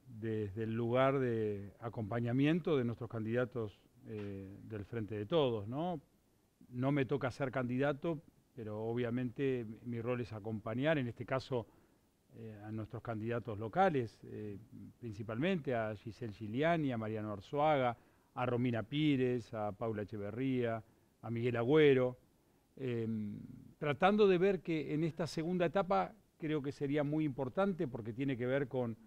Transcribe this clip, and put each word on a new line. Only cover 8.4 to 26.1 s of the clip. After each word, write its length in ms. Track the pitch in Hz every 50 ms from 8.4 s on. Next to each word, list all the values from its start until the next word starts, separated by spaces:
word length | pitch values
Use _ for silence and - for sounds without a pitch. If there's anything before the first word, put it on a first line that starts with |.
| _ _ _
pero 260 | 127 110 107 107 107
obviamente 840 | 110 113 117 120 120 113 117 127 127 120 - - 139 135 131 123 117
mi, 140 | 107 113 104 -
mi 180 | 120 117 117
rol 200 | 110 123 123 120
es 100 | 117 -
acompañar, 680 | 110 107 98 110 113 107 - 113 110 127 139 156 165
en 120 | 143 123 120
este 160 | - - 120
caso, 420 | - 135 131 - - 139 117 107 - - - _ _ _ _ _ _ _ _ _ _ 127
eh, 200 | 113 113 110 107 104 104
a 80 | 110
nuestros 320 | 110 110 107 - - 110 -
candidatos 560 | 120 113 107 110 117 117 120 110 117 104 101
locales, 580 | 113 107 - 175 196 190 151 131 117 107 - - -
eh, 340 | 117 113 107 107 104 101 98 117 - 113 107 101 - -
principalmente 800 | _ 123 117 101 110 110 110 110 113 151 190 196 165 135 139 123
a 180 | 113 110 110 107
Giselle 340 | 101 - 113 101 - 123 110
Giuliani, 640 | 98 - 110 104 110 131 151 165 170 165 147 135 120
a 40 |
Mariano 360 | 113 110 107 110 107 107 107 104
Arzuaga, 640 | 98 - - 147 143 151 156 151 135 127 120 120 - - _ _ _ _ _ _
a 120 | 123 123
Romina 380 | 120 120 120 123 127 117 110 104
Pires, 680 | - 143 147 156 151 139 127 127 123 123 120 110 - 113
a 200 | 110 104 104 98
Paula 300 | - 117 113 110 107 104
Echeverría, 800 | - 113 104 101 104 104 120 135 135 131 123 120 113 113 110 - - _ _ _ _ _ _
a 80 | - 117
Miguel 280 | 117 117 117 123 117
Agüero, 600 | 117 117 123 151 156 151 143 135 127 127 127 123 - _ _ _ _ _ _ _ _ _ _ _
em, 640 | - 135 123 120 117 113 110 113 107 107 104 107 107 - - - - - - -
tratando 480 | _ 156 147 139 - 185 190 208 208 208
de 120 | 196 185
ver 240 | 170 185 202 190 160
que 320 | - 175 160 156 135 131 151
en 100 | 151 165
esta 240 | 160 - - 170
segunda 380 | 139 - 170 156 170 185 175 170
etapa 500 | 160 - 196 190 180 196 190 180 175